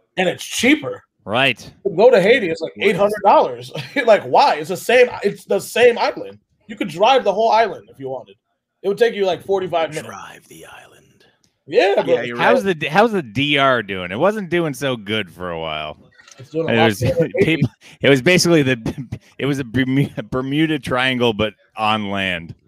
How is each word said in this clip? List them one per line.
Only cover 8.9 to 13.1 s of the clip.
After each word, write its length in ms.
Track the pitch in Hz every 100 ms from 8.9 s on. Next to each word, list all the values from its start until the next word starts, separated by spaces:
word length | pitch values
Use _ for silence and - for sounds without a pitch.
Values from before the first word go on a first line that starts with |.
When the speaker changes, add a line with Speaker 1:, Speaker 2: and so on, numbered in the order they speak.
| 202
Speaker 1:
take 160 | 233
you, 120 | 202 190
like, 160 | 156
forty-five 460 | - 196 185 165 156
minutes. 160 | 151 120
Speaker 3:
Drive 380 | 98 - - -
the 180 | 82 80
island. 580 | - - _ _ _ _ _ _ _ -
Speaker 1:
Yeah, 280 | 175 370 370
Speaker 3:
Yeah, 60 | 139 123
Speaker 1:
but 100 | 123
Speaker 3:
you're 100 | 120
Speaker 2:
How's 280 | 190 233 196
Speaker 3:
right. 120 | 160
Speaker 2:
the, 100 | 147
how's 240 | 170 233